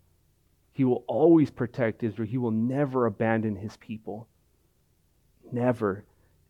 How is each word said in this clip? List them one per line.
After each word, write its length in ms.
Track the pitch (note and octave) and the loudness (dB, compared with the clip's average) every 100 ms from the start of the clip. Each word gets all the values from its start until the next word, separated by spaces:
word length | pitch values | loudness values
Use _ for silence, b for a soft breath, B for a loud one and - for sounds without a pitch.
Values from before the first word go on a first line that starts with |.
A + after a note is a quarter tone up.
| _ _ _ _ _ _ _ | _ _ _ _ _ _ _
He 120 | - | -2
will 180 | B2+ B2 - | 0 0 -2
always 420 | A#2+ E3 E3 C#3 | 4 6 6 4
protect 540 | - A#2 - A2+ G#2 | -2 -6 -2 -2 -2
Israel. 240 | A2+ G2+ G#2+ | -6 -4 -6
He 100 | B2+ | -4
will 140 | A#2+ | -2
never 540 | A2 A#2+ C3+ C#3+ B2+ A#2 | 0 0 0 -2 0 0
abandon 500 | G2 A2+ A2+ A2 F#2+ | 0 0 0 -2 -6
his 200 | G#2 - | -10 -14
people. 500 | - A2 - G#2 A#2+ _ _ _ _ _ _ _ _ _ _ _ - | -14 -14 -12 -14 -16 _ _ _ _ _ _ _ _ _ _ _ -10
Never. 540 | A#2+ B2 A2+ G#2 G2+ - _ _ _ | -2 -2 0 0 -2 -10 _ _ _